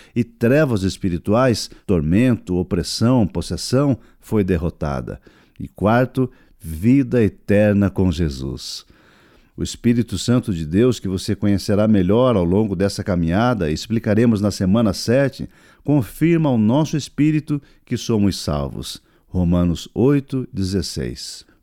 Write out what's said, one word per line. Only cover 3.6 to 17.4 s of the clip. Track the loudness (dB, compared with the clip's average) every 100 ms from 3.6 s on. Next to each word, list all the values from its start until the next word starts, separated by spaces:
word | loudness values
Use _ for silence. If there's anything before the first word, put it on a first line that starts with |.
| -2 0 0 -2 -6 _
foi | -4 0 0
derrotada. | 0 -2 -4 -6 -6 -8 -12 -16 _ _ -16
E | -14
quarto, | -4 0 2 0 -2 -4 -6 _ _
vida | -12 -2 2 2 2 2
eterna | 2 0 0 2 4 4 2
com | 2 0
Jesus. | 0 -2 -4 -8 -10 -12 -14 -18 _ _ _ _ _ _ -8
O |
Espírito | -8 -2 0 0 0 -2
Santo | 0 0 0
de | -4 0
Deus, | 2 2 2
que | -4
você | -4 -4 -2
conhecerá | 0 0 0 0 4
melhor | 4 4 4 4 2
ao | 2
longo | 0 0 0
dessa | -2 -2
caminhada, | -4 -2 0 0 0 0 -2
explicaremos | -4 -4 -4 0 2 2 2
na | 0
semana | -2 0 2 2
sete, | 0 0 2 0 -4 -14 _ _ _
confirma | 0 0 0 0 0 2 2
ao | 2
nosso | 2 2 0 -4
espírito | -6 -2 0 0